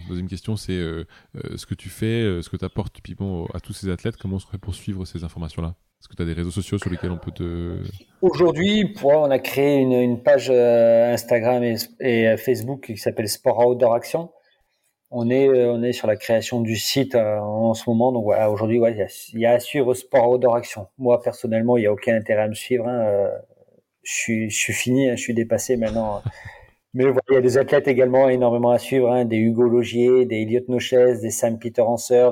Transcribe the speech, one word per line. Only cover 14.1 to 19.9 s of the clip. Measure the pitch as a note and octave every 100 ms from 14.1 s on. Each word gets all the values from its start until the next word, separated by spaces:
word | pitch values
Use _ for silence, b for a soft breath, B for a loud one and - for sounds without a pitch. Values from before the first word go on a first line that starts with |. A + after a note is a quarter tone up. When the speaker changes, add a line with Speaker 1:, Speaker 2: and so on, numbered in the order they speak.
| D#3+ E3+ _ _ _ _ _ _ _ -
Speaker 2:
On | B2 A#2
est, | C3 C3+
euh, | B2+ A#2+
on | A#2
est | A#2+
sur | A#2+ G#2+
la | G#2
création | - A2+ G#2+ A#2+
du | A2 G#2+
site, | - C#3 C3
euh, | A#2 G#2+ G#2
en | G#2 G#2+ A2+ A2
ce | B2
moment. | A2+ C3
Donc | A#2+
voilà, | G#2 G2+ G#2+
aujourd'hui, | G#2 G#2+ A#2
ouais, | A#2
il | G#2+
y |
a, | F2+ - -
il | A2+
y | A#2
a |
à | A#2+
suivre | - D3 B2+